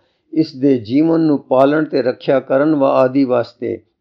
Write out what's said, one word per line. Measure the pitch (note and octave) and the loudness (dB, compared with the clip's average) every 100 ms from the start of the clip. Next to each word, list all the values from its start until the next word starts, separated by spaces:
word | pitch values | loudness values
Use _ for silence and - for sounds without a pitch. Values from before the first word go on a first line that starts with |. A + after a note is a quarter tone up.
| _ _ _ | _ _ _
ਇਸ | - D3 C3+ | -4 -4 -2
ਦੇ | C#3 B2+ | 0 0
ਜੀਵਨ | G#2 C3+ D#3+ E3 | 0 0 0 2
ਨੂੰ | D#3+ C#3 | 0 -2
ਪਾਲਣ | - B2+ C#3 D3+ D3 | 0 2 2 2 -2
ਤੇ | D3+ | -2
ਰੱਖਿਆ | A#2+ A#2+ - C3+ | -2 -4 -2 -2
ਕਰਨ | C3 C3+ D3+ D3+ | 0 0 0 0
ਵਾ-, | C3+ C3+ | 0 2
ਆਦਿ | B2+ C3+ | 0 0
ਵਾਸਤੇ | C3 B2 A2+ - A#2 G#2 _ _ | 0 0 -4 -8 -8 -8 _ _